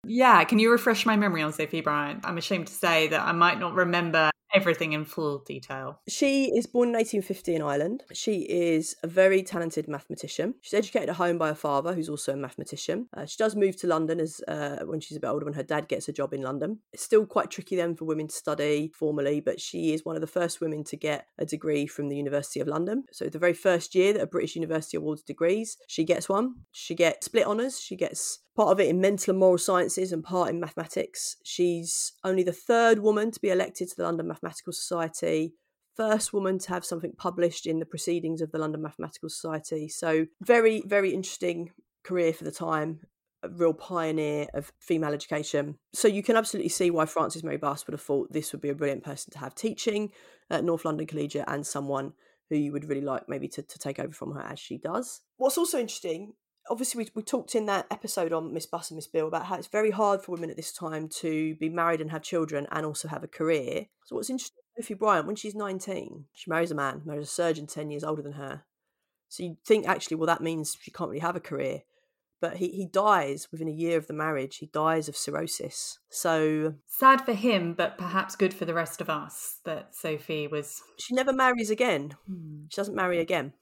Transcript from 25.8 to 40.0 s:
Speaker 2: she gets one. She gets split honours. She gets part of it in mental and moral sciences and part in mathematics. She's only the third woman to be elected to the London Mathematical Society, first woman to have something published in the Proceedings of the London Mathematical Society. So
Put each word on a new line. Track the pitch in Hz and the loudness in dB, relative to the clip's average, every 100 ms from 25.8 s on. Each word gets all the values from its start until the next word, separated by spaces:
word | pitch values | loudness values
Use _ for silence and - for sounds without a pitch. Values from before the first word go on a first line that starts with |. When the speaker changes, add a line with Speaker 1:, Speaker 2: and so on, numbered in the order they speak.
| - | -10
Speaker 2:
she | - | -2
gets | 160 170 175 | 2 2 2
one. | 196 254 247 - | 0 0 -4 -18
She | - - 170 | -16 -10 2
gets | 170 - - | 2 2 0
split | 233 208 | 2 4
honours. | 214 254 254 | 2 -2 -4
She | - 185 | -10 -4
gets | 170 - - - _ - | -4 -2 -6 -8 _ 2
part | 202 | 6
of | 190 | 6
it | 170 | 6
in | 175 | 6
mental | 190 202 - | 4 2 2
and | 190 | 6
moral | 185 180 | 8 6
sciences | - 185 175 - 185 | 4 2 2 0 -2
and | 170 | -4
part | 156 180 170 | -2 0 0
in | 170 | 0
mathematics. | 165 - 160 - - - - - | -4 -6 -6 -4 -4 -6 -8 -10
She's | - - 175 170 170 - - _ | -12 0 0 0 -2 -4 -4 _
only | 190 190 | -2 2
the | 180 | 2
third | 170 - 233 233 226 | -2 2 6 8 6
woman | 208 208 220 | 6 4 0
to | 226 | 0
be | 202 | 2
elected | 185 185 - 180 | 2 0 -4 -8
to | - | -2
the | |
London | 170 165 165 | -2 0 -4
Mathematical | 160 170 160 - | -6 -8 -10 -10
Society, | 165 - 175 165 - 165 160 160 - _ _ _ - | -8 -4 -2 -2 -2 0 0 0 -6 _ _ _ -4
first | 220 214 - | 2 2 2
woman | 202 190 190 | 0 0 0
to | 185 | -2
have | 180 | -6
something | - 170 170 - | -4 -6 -6 -4
published | 180 175 175 - - | -4 2 2 2 -2
in | 160 | -2
the | 160 | -2
Proceedings | 160 - 170 165 160 | -6 -2 0 -2 -2
of | 156 | -4
the | 160 | -2
London | 156 156 | -2 -4
Mathematical | 156 - 160 - 160 | -8 -8 -10 -8 -12
Society. | - 165 156 - 160 151 | -8 -6 -6 -4 -6 -6
So | - | -4